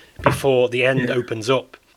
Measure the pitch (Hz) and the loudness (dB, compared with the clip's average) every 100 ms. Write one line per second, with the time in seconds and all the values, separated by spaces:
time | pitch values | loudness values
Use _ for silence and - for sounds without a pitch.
0 | - - - 135 139 127 120 123 127 131 | -20 -4 -2 0 2 2 2 0 0 0
1 | 120 120 120 113 107 131 - - _ | 0 -4 -4 -6 0 -2 -2 -20 _